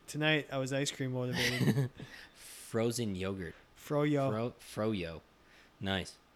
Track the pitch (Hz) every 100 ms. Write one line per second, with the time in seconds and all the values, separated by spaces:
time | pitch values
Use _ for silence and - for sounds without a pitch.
0 | - 147 156 151 - 135 131 135 143 -
1 | 131 127 123 123 123 123 - 117 123 -
2 | - - - - - - - 113 117 117
3 | 110 92 95 98 82 - - - - 147
4 | 151 143 135 107 120 - - - 110 104
5 | 82 80 - - - - - - 98 95
6 | 82 - -